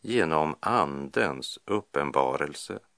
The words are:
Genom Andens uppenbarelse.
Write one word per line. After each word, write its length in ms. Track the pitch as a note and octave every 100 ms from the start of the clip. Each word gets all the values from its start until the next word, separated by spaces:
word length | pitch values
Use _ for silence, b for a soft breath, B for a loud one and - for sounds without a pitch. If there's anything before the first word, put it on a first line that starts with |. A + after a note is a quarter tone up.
Genom 560 | G2+ A#2+ E2 D#2 D#2 D2
Andens 960 | - A#2 D2+ C#2 C#2+ - G#2 C2 - -
uppenbarelse. 1120 | - G#2 - C#2+ C#2+ C#2 C2 C2+ C#2+ D2 - G2 _